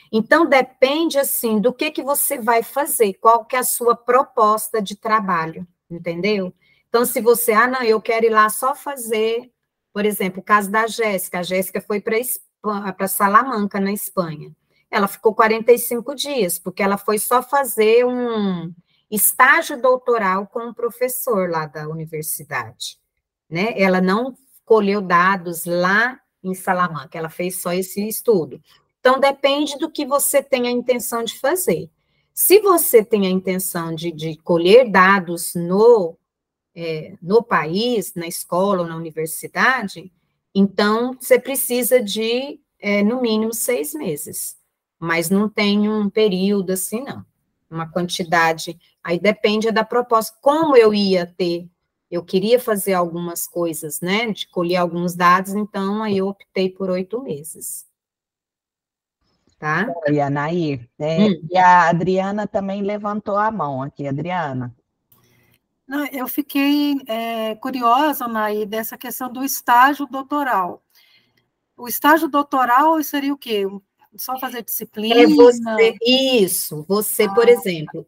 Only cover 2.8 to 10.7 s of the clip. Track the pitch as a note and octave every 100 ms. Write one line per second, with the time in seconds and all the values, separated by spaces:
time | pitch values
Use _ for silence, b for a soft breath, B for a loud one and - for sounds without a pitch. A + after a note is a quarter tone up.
2.8 | D#4+ - G#3 F#3+ A3+ A#3 A3+ B3+ - -
3.8 | A#3+ A#3 - B3+ - - G#3+ G#3+ - A3+
4.8 | G3 G#3 A3+ G#3+ F#3+ E3+ D#3+ F3 F3+ _
5.8 | _ E3+ F3 E3+ G3 G#3 F#3 - _ _
6.8 | _ A#3 B3 B3+ A3 A#3 - G#3+ B3 C4
7.8 | A#3 A3 - A#3 A3+ A3 G#3+ - C4 C#4+
8.8 | C#4+ C#4 A3+ A3 A3 A#3 B3 _ _ _
9.8 | _ G#3 G#3 G3+ F#3+ F#3+ - G#3 G3